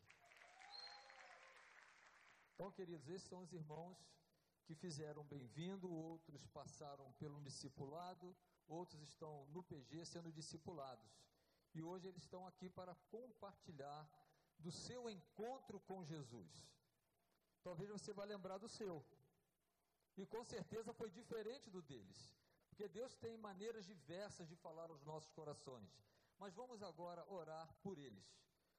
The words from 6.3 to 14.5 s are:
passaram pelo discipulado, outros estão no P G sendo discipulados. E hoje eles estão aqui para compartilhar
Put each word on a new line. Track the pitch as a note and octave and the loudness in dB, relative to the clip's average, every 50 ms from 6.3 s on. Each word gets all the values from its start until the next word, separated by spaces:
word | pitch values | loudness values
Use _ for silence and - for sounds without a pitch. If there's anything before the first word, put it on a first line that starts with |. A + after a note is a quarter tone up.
| D3 - - | -6 -6 -6
passaram | - - D3 C#3 D3 - - D#3 C#3+ C#3+ C#3 C#3 C3 - | -4 -4 -4 -4 -4 -4 -4 -4 -4 -4 -4 -6 -10 -4
pelo | - D#3 D3+ C#3+ D3 | -2 0 0 0 0
discipulado, | D3 C3+ B2 - - C3+ - - C#3+ C3+ D3 E3+ F3+ F3+ F#3 E3 F3+ F3+ F#3 - - - - - _ - | -2 -2 -2 -2 -2 -2 0 2 0 2 2 0 0 0 -2 -2 -4 -6 -6 -8 -16 -20 -20 -20 _ 0
outros | D#3 E3+ F3+ E3+ - D3+ | 2 2 2 0 -2 -6
estão | D3+ D3 - - D#3+ D#3 D3+ C#3+ C3+ | -6 -8 -6 -4 -2 -2 -2 -2 -4
no | C#3 D3+ F3+ | -2 -2 -2
P | F3+ - F3+ C#3+ | -2 0 -4 -4
G | B2 A2 C#3 E3 E3+ | -2 -2 -2 -2 0
sendo | D#3 - E3+ E3+ E3 | 0 -2 -2 -2 0
discipulados. | D#3 D#3+ D3+ - - D#3+ - G3+ F3 D3 C3+ C3 B2 B2 - - - - - - - - - - - - _ _ - | -2 -2 -2 -2 -4 -2 -2 -2 0 0 0 -2 -2 -6 -8 -16 -16 -16 -20 -20 -20 -20 -20 -20 -20 -20 _ _ 0
E | D#3+ | 2
hoje | D#3+ E3 F3+ F#3 F3 F#3+ | 2 4 2 2 0 0
eles | F3+ F3+ | -2 -2
estão | - - - F#3 F#3 | -4 -2 -2 -2 -2
aqui | F#3 - - F#3 F#3 | -4 -4 -4 -4 -2
para | - - F#3 F3+ F3 - - - | -2 -2 -2 -2 -4 -8 -4 -2
compartilhar | - A3+ B3+ B3 G#3+ - G3+ G3 - - - - E3 C#3 C#3 C#3+ D3 D3+ D#3 D3+ - - - - - - - - | -2 -2 -2 -4 -6 -6 -6 -6 -6 -6 -8 -6 -2 0 0 0 0 -2 -2 -6 -10 -18 -20 -20 -20 -20 -20 -20